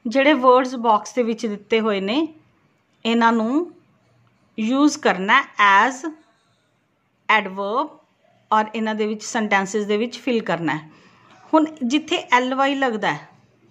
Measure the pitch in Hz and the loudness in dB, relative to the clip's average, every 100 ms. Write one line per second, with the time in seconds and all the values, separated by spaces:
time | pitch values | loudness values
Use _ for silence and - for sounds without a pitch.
0 | 240 262 277 269 254 247 254 254 233 214 | -4 2 4 4 6 4 2 -2 0 0
1 | - 254 226 220 226 208 - 226 220 202 | 0 -4 -2 -4 -6 -8 -4 -2 0 -2
2 | 190 269 320 - _ _ _ _ _ _ | -2 -2 -4 -6 _ _ _ _ _ _
3 | 226 233 233 226 220 285 349 - _ _ | -2 2 2 2 0 -2 -4 -8 _ _
4 | _ _ _ _ _ - 220 269 294 294 | _ _ _ _ _ -6 -2 2 2 2
5 | 226 180 190 254 277 - 202 196 240 262 | 0 0 2 2 2 2 4 6 4 0
6 | 330 311 _ _ _ _ _ _ _ _ | -12 -14 _ _ _ _ _ _ _ _
7 | _ _ - 214 196 190 202 240 302 - | _ _ -2 0 0 -6 -4 -4 -4 -8
8 | _ _ _ _ _ 214 220 226 220 214 | _ _ _ _ _ 0 0 -4 -4 -2
9 | 214 214 - 240 208 196 196 214 208 208 | -4 -6 -6 -4 0 0 0 -4 -2 -2
10 | 240 - - 226 214 165 160 151 - - | -4 -6 -4 -2 -2 -4 -4 -6 -8 -20
11 | _ _ _ - - 311 302 - 240 294 | _ _ _ -20 -2 0 0 -4 -4 -4
12 | 302 349 - 247 254 262 277 277 262 214 | -2 -6 2 2 2 0 0 0 -2 -2
13 | 190 147 - _ _ _ _ | -4 -4 -10 _ _ _ _